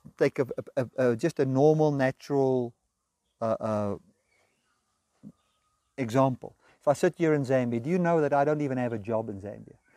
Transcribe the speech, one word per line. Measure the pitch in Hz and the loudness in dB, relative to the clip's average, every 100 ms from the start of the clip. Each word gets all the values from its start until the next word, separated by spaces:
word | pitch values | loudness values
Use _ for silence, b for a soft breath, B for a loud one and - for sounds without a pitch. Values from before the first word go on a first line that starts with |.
| - - | -14 -2
take | 143 - | 0 0
a, | 120 - - - | -4 -6 -6 -6
a, | 123 - | -4 0
a, | 127 | 0
a, | 117 | 2
just | 170 - | -2 0
a | 135 | 0
normal, | 131 151 156 151 | 4 4 6 2
natural, | 143 131 - - 139 135 131 120 - _ _ _ _ _ _ | 2 0 -2 -2 0 2 0 -2 -10 _ _ _ _ _ _
uh, | 113 110 | -4 -2
uh, | 110 107 104 101 - _ _ _ _ _ _ _ _ _ _ _ - - _ _ _ _ _ - | -2 -2 -4 -6 -12 _ _ _ _ _ _ _ _ _ _ _ -20 -20 _ _ _ _ _ -8
example. | 120 127 135 127 - - b b | -2 2 2 0 -10 -20 b b
If | - | -2
I | |
sit | 135 185 - | 2 0 2
here | 165 | 2
in | 151 | 2
Zambia, | 127 135 120 117 | 2 0 0 -2
do | 127 | -2
you | 180 | 0
know | 170 165 | 2 2
that | 143 | 2
I | 139 143 | 2 2
don't | 151 | 0
even | 143 127 | -2 -2
have | 123 | -4
a | 113 | -4
job | 101 110 113 | -4 -4 -4
in | 98 | -10
Zambia? | 101 110 107 - _ | -12 -14 -18 -20 _